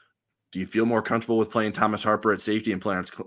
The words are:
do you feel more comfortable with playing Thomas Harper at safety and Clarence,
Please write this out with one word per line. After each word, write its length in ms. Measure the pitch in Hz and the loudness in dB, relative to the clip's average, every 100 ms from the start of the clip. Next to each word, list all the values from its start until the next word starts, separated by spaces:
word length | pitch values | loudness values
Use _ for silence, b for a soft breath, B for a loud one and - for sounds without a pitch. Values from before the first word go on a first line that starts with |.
| b b _ _ _ 92 | b b _ _ _ -10
do 60 | |
you 40 | 90 | -4
feel 200 | 107 113 | 0 2
more 160 | 117 | 2
comfortable 360 | 107 117 110 113 | 0 -2 0 0
with 140 | 110 | 2
playing 220 | 117 107 | 0 0
Thomas 280 | 98 107 104 | 2 0 2
Harper 300 | 110 104 110 | 0 2 2
at 80 | 95 | 0
safety 320 | - 107 110 | 0 -2 0
and 100 | 92 | -2
Clarence, 300 | 104 92 90 - | -2 -4 -4 -10